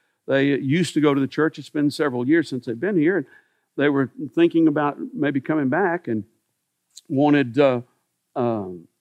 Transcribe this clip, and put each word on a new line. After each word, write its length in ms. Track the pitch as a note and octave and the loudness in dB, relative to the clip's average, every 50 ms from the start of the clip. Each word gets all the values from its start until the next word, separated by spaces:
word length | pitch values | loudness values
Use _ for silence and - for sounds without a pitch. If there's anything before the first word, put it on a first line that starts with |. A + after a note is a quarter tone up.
| _ _ _ _ _ | _ _ _ _ _
they 300 | - C3 C3+ C3+ C#3+ C#3+ - | -2 0 2 2 2 0 0
used 360 | - C3 D3 F3+ F3+ - - | 0 0 0 2 0 0 0
to 60 | D#3 | 2
go 120 | C#3+ D3 C#3 | 2 2 2
to 80 | C#3 | 2
the 60 | C3+ B2+ | 0 -2
church. 300 | - - D3+ D#3+ D#3 - | 0 0 0 0 -2 -6
It's 120 | C#3 - | -14 -8
been 200 | - D3+ C#3+ D3 | -4 -2 -2 -2
several 380 | - - D#3 C#3+ B2 B2 B2 C3 | 0 0 -2 -2 -2 -2 0 0
years 220 | D#3 E3+ C#3+ - | 0 0 0 -2
since 160 | C#3 B2 - | -6 -8 -6
they've 140 | C3 A2+ A#2 | -8 -8 -4
been 180 | D#3+ G3+ G#3+ E3+ | -4 -2 0 2
here. 200 | D3 E3 G3 E3+ | 2 2 0 0
And 80 | - - - - _ _ _ _ _ _ _ - | -4 -6 -14 -20 _ _ _ _ _ _ _ -2
they 100 | C#3 D3 | 0 0
were 240 | C#3 C#3 C3+ A#2+ - - D3+ B2 - | 2 0 -2 -2 -4 -10 -12 -6 0
thinking 340 | E3 E3+ E3+ E3 E3 E3 D#3 | 2 2 4 4 4 2 2
about 300 | C#3+ C#3+ D3 D3 - - - - - | 2 2 -2 -2 -4 -6 -12 -10 -6
maybe 260 | - D3+ D3 C3+ C#3 | -2 -2 -2 -2 -2
coming 300 | - - D#3 D#3 C#3+ B2+ | -4 -2 -2 0 0 0
back 380 | D3 E3+ G3+ F3+ E3 F3 - - | 0 2 2 0 0 -2 -4 -4
and 180 | A2+ A2 G2+ - _ _ _ _ _ _ _ _ _ _ _ _ _ - _ _ | -4 -4 -6 -8 _ _ _ _ _ _ _ _ _ _ _ _ _ -20 _ _
wanted, 500 | C#3+ C3 D3 D3 D3 D3 C3+ A#2+ A2 C#3 | 0 2 4 4 4 4 2 0 2 2
uh, 220 | D3 C3+ B2+ A#2+ A#2+ - _ _ _ _ _ _ _ _ _ | 4 4 2 0 -4 -10 _ _ _ _ _ _ _ _ _
um, 520 | C#3+ A#2+ A#2 A2+ G#2+ G2 F#2 F2+ E2+ D#2+ _ _ _ | -4 -2 -2 -2 -4 -6 -8 -10 -14 -16 _ _ _